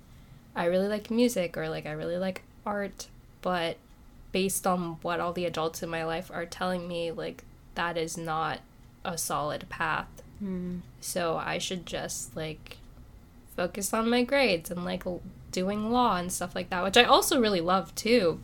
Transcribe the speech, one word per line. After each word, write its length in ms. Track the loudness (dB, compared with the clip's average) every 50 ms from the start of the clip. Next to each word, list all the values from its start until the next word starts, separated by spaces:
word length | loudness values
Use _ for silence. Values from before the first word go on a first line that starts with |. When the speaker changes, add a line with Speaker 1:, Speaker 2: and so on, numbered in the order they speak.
| -20 -20 -20 -20 -20 -20 -20 -20 -20 -10 -6
Speaker 1:
I 100 | 0 0
really 220 | 2 4 4 2 2
like 240 | 0 -2 -2 0
music," 440 | 4 4 6 6 4 2 -2 -2 -2
or, 140 | -4 -4 -4
like, 160 | -4 -4 -6
"I 60 | -6
really 260 | -6 -4 -4 -2 -2 -2
like 240 | -2 -2 -4 -4 -10 -16 -20 -10 -6
art," 420 | -4 -2 -2 -4 -4 -6 -10 -14 -16 -16 -20 -20 -20 -20 -6 -2
but 340 | 0 2 2 2 0 -2 -4 -10 -20 -20 -20 -20 -20 -20 -20 -20 -4
based 340 | 0 0 2 2 0 0 2
on 320 | 2 2 2 0 -2 -4 -4 -4
what 160 | -2 0 0
all 140 | 0 0 0
the 120 | 0 -2
adults 380 | -2 0 0 0 -2 -2 -4 -6
in 60 | -4
my 140 | -2 -2 -2
life 280 | -2 -2 -4 -4 -6 -6
are 120 | -8 -6 -8
telling 400 | -6 -4 -2 0 0 0 -2 -4
me, 240 | -4 -4 -2 -4
like, 320 | -4 -4 -6 -6 -8 -10 -14 -20 -20 -20 -20 -10 -4
that 200 | -2 -2 -2 0
is 220 | -2 -2 -2 -4 -6
not 420 | -4 -2 -2 0 0 -2 -2 -6 -8 -16 -20 -20 -20 -20 -20 -10 -8
a 140 | -6 -4 -4
solid 480 | -2 -2 0 0 0 -2 -4 -6 -8 -10
path. 380 | -4 -2 -2 0 0 -2 -2 -6 -10 -16 -18 -18 -12 -8 -6
Speaker 2:
Mm. 360 | -4 -4 -4 -4 -4 -6 -6 -8 -12 -16 -12
Speaker 1:
So 360 | -8 -4 -2 0 0 0 0 0
I 220 | -2 -2 -2 -2
should 260 | -2 -4 -4 -6 -6
just, 500 | -6 -6 -6 -4 -4 -6 -6 -8 -8 -8
like, 420 | -6 -6 -6 -8 -10 -12 -16 -18 -18 -18 -20 -18 -18 -20 -20 -20 -20 -20 -20 -20 -20 -20 -12 -4
focus 380 | -2 -2 -2 -2 -4 -4 -2 0
on 160 | 2 2 4
my 140 | 4 4 4
grades 480 | 4 4 4 4 4 4 2 0 -4
and, 140 | -6 -6 -4
like, 200 | -4 -4 -4 -4
l-, 160 | -4 -6 -6 -8 -12 -14 -16 -14 -6
doing 400 | -2 -2 0 0 0 -2 0 2
law 240 | 2 4 4 4 4
and 160 | 2 0 -2
stuff 240 | -2 -4 -4 -4 -4
like 140 | -6 -6 -2
that, 120 | -2 0
which 140 | 0 6 8
I 80 | 8 10
also 380 | 10 10 8 8 6 4 4
really 180 | 4 4 4 2
love 340 | 4 4 4 4 2 0 -6
too, 460 | -4 2 4 6 6 6 4 2 0